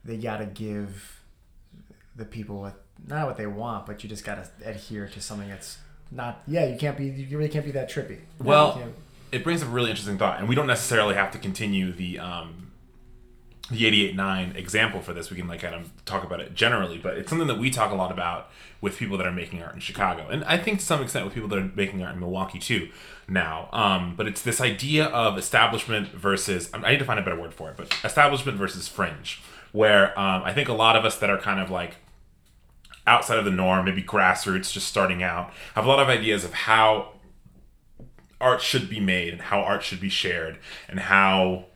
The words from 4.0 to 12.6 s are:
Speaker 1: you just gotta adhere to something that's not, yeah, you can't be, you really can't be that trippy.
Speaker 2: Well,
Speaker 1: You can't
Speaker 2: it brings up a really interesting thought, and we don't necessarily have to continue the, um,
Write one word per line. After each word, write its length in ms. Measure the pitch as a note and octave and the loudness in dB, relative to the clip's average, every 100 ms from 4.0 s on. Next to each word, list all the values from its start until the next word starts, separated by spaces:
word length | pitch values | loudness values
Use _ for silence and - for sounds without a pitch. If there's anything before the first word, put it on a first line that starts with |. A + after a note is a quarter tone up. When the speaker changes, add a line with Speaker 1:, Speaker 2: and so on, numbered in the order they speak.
Speaker 1:
you 60 | G#2 | -12
just 160 | G#2 | -12
gotta 240 | - G2+ - - | -10 -10 -12 -14
adhere 420 | A#2 G2+ - G#2+ G2 | -12 -12 -10 -10 -10
to 120 | G2+ | -12
something 280 | - G#2 G2+ | -12 -10 -10
that's 300 | F#2+ - - - - - | -12 -16 -18 -20 -20 -16
not, 320 | B2+ A#2+ - - | -10 -10 -10 -4
yeah, 200 | E3 B2+ | 0 0
you 100 | A#2+ | 0
can't 180 | D3 C#3 | -4 -2
be, 80 | C#3 | -6
you 300 | C3+ C3+ D3 | -6 -8 -4
really 140 | D3+ | -2
can't 140 | D3+ | -2
be 80 | C#3+ | -4
that 180 | C3+ B2+ | -6 -4
trippy. 300 | - C3+ - - - | -6 -8 -12 -18 -6
Speaker 2:
Well, 360 | B2+ D3 D3 B2 | 6 8 8 4
Speaker 1:
You 60 | |
can't 100 | A#2 - - - - | -10 -14 -20 -20 -8
Speaker 2:
it 100 | B2 | -4
brings 200 | E3 E3+ | 0 0
up 60 | C3+ | 0
a 20 | |
really 180 | A#2+ A#2 | 0 0
interesting 260 | G2+ G2 G2 | -2 -4 0
thought, 220 | G2+ - | 0 2
and 100 | G#2 | 0
we 60 | |
don't 140 | C3 C#3 | 2 2
necessarily 480 | A#2 - A#2 G#2 G2 | 0 2 2 4 2
have 160 | F#2+ | 0
to 60 | - | -2
continue 520 | G2+ F#2+ G#2+ G2 F#2 | -6 -4 -2 0 -2
the, 300 | F2 F2+ F2+ | -4 -6 -6
um, 500 | F2+ F2 E2 E2+ | -8 -10 -12 -16